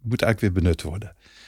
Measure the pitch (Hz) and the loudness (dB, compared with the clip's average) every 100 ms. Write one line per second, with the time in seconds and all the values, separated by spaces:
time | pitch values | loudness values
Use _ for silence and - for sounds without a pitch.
0 | 117 117 - 110 104 90 85 82 80 90 | -6 0 2 2 2 2 2 0 -4 -8
1 | 101 - _ - | -10 -16 _ -20